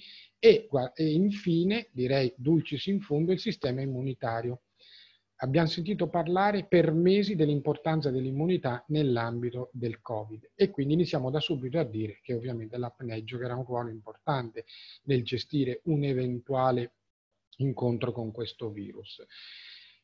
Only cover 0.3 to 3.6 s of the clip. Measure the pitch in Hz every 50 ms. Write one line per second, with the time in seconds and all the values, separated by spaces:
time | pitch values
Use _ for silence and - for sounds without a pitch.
0.3 | _ _ - 226 180 180 214 - 139 131 123 - - - 160 156 151 170 196 208
1.3 | 202 202 - 180 165 165 175 190 214 233 226 - - 127 127 123 135 139 131 120
2.3 | - - 123 147 170 156 156 - 147 123 - 190 202 196 202 - 147 151 165 175
3.3 | 190 185 - 226 - -